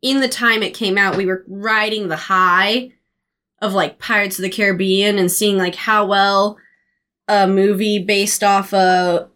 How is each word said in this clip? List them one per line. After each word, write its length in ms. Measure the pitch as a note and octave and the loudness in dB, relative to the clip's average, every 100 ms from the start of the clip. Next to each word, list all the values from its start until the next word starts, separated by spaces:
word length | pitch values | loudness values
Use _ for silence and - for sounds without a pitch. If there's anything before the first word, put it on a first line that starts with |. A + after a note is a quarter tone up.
in 200 | B3+ C4+ | 0 0
the 80 | B3+ | -2
time 340 | - A#3+ A3 | 0 0 0
it 100 | G3+ | -2
came 240 | - G#3 G3 | -4 -2 0
out, 220 | G3 F3+ | 0 0
we 80 | F#3 | -2
were 180 | F#3 - | -4 -8
riding 640 | G3 G#3+ A3 G#3+ G#3+ F#3+ | -8 -2 -2 -2 -4 -6
the 80 | D#3 | -8
high 760 | - F#3+ F#3 F3+ G3+ A#3 B3+ _ _ _ _ _ _ _ | -2 2 4 2 2 -2 -4 _ _ _ _ _ _ _
of, 140 | G#3 | -4
like, 240 | G3 C#3+ - | -2 -2 -6
Pirates 400 | - G#3+ G3+ F#3 | -4 -2 -2 -4
of 40 | |
the 60 | F#3 | -6
Caribbean 720 | F#3+ G3+ F#3 F#3+ F#3+ G#3 G#3 | -2 -2 0 0 2 2 2
and 120 | F3+ | 0
seeing, 280 | - G#3 G3 | 0 0 0
like, 160 | F3+ | -2
how 320 | - - G#3+ G3 | -4 -2 0 2
well 500 | G3 G3 G3 G#3 G#3 _ _ _ _ _ _ - | 2 2 2 0 -4 _ _ _ _ _ _ -2
a 180 | G#3 F#3+ | 2 4
movie 560 | F#3+ G3 F#3+ G#3+ G#3 | 4 2 2 0 -2
based 400 | F#3 G3+ G3 - | 0 0 0 0
off 300 | G3+ G3 G3 | 2 2 0
a 560 | G3 F#3 F#3 F3+ E3+ - | 2 2 2 2 -2 -4